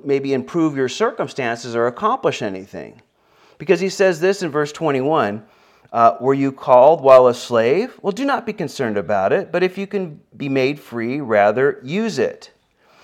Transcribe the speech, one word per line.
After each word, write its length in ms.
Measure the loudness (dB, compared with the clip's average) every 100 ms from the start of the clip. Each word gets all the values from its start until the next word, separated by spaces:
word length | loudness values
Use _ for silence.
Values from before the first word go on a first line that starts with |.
| -4
maybe 260 | -4 -2
improve 460 | -4 -4 -2 -2 0
your 100 | -4
circumstances 880 | -2 -4 -4 -8 -6 -6 -6 -6 -2
or 120 | -2
accomplish 540 | -2 -4 -2 -2 -4
anything. 600 | -8 -10 -14 -16 -16 -20 _ _ _ _ _ _
Because 220 | -2 0
he 80 | 0
says 320 | 0 0 2
this 200 | -2 -2
in 80 | -4
verse 220 | -4 -4
twenty-one, 720 | -4 -2 -2 0 0 -2 -6 -14 _ _ _ _
uh, 260 | 2 4 4
"Were 140 | 0 0
you 160 | -2
called 500 | -4 4 6 6 6
while 260 | 8 8 8
a 60 |
slave? 640 | 2 -2 0 2 0 -2 -6
Well, 120 | -8
do 120 | -4 -4
not 200 | -4 -6
be 80 |
concerned 440 | -8 -8 -6 -4 -4
about 360 | -2 -2 0
it, 180 | 0 -2
but 120 | -2
if 140 | -2 -4
you 100 | -8
can 340 | -6 -8 -12 _ -10
be 100 | -6
made 320 | -2 -4 -4
free, 400 | -10 -8 -6 -6
rather 640 | 0 4 4 4 0 -2
use 360 | -8 -6 -4 -2
it. 320 | -4 -4 -20 _ _ _ _ _